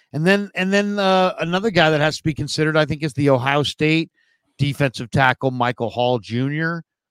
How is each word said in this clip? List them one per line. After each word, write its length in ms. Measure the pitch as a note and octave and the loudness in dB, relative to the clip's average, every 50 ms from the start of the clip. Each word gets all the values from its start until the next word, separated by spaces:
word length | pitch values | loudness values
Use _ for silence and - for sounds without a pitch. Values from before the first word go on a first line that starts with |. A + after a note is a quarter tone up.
| _ _ | _ _
And 140 | - D3 D#3+ | -6 0 2
then, 240 | F#3 G3+ G3+ G3+ G3 - | 2 2 2 0 -4 -6
and 180 | F3+ F#3 F#3+ | -4 -2 0
then, 260 | G3 G3+ G3+ G#3 G3+ G3+ | 2 0 0 0 -2 -2
uh, 360 | G3 F#3+ F#3+ F#3 F#3 F#3 - - | 0 2 2 4 2 2 0 -2
another 320 | D#3+ E3 F3 F#3+ G3+ A#3 | -4 -2 -2 -2 -2 0
guy 200 | F3+ F3 D#3+ D#3+ | 2 4 4 4
that 100 | D#3 D3 | 4 2
has 160 | D3 D#3 C#3+ - | 2 0 -2 -2
to 40 | |
be 120 | - D#3 C#3+ | -4 -4 -4
considered, 420 | - D3+ C#3 - - D#3 D#3 D3+ | -4 -8 -6 -2 -2 0 2 2
I 80 | D#3 D3+ | 2 0
think, 180 | C3+ D#3+ C#3+ | 0 -2 -4
is 100 | D#3 D3+ - | -4 -6 -2
the 160 | - D3 C#3 | 0 2 4
Ohio 320 | C3+ B2 B2 C#3 C#3 D3 | 4 4 2 0 0 0
State 480 | C#3 - - - D3+ D#3 D#3+ D#3+ E3 - _ _ _ _ _ _ _ _ _ - | 0 -2 -2 -2 0 2 2 2 0 -2 _ _ _ _ _ _ _ _ _ -4
defensive 520 | C#3 C#3+ C3 - C#3+ C3 - - B2+ A2 | -2 -2 0 0 -2 -2 -2 -6 -8 -4
tackle, 400 | - C#3+ C3+ B2+ B2 - - C3+ | 0 2 2 2 2 0 -2 -4
Michael 400 | B2+ B2 A#2+ B2 A#2+ - A#2+ G#2+ | -2 0 -2 -2 -2 -2 -6 -4
Hall 280 | - A#2 B2 B2 B2+ A#2 | -2 -2 0 0 0 -2
Junior, 680 | F#2+ F#2+ A2 A#2+ C3 C#3 D3 D#3 E3 E3 E3+ E3 - _ _ _ _ _ | -4 -4 -4 -4 -2 -2 -4 -4 -4 -4 -6 -6 -10 _ _ _ _ _